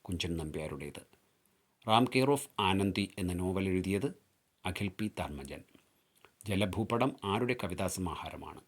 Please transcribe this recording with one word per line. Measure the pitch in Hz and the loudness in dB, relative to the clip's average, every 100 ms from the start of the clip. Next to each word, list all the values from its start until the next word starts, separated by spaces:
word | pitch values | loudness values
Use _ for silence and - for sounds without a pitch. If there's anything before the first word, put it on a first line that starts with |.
കുഞ്ചൻ | - 87 87 82 | -4 -4 -2 -2
നമ്പ്യാരുടേത്. | 78 78 78 73 73 - - _ _ _ _ _ _ _ | -4 -6 -6 -8 -10 -12 -20 _ _ _ _ _ _ _
റാം | 110 110 | 4 4
കെയർ | 127 135 131 | 6 4 4
ഓഫ് | 139 - - | 2 0 0
ആനന്ദി | 98 98 98 92 98 - | 4 4 4 2 -2 -2
എന്ന | 90 | -2
നോവൽ | 90 92 92 95 | 0 0 0 2
എഴുതിയത് | 92 92 98 139 - _ _ _ _ | 2 2 0 -2 -6 _ _ _ _
അഖിൽ | 92 90 101 | -8 -4 -6
പി | - 107 | -4 -6
ധർമ്മജൻ. | - 76 73 69 71 - - _ _ _ _ - _ | -4 -8 -8 -10 -14 -16 -20 _ _ _ _ -20 _
ജലഭൂപടം | - 98 101 92 107 117 135 - | -4 0 0 0 0 2 2 2
ആരുടെ | 101 104 123 | -2 0 0
കവിതാ | 127 95 90 92 | 0 -4 -2 -2
സമാഹാരമാണ്? | - 90 85 78 76 78 76 | -2 -4 -4 -8 -10 -12 -16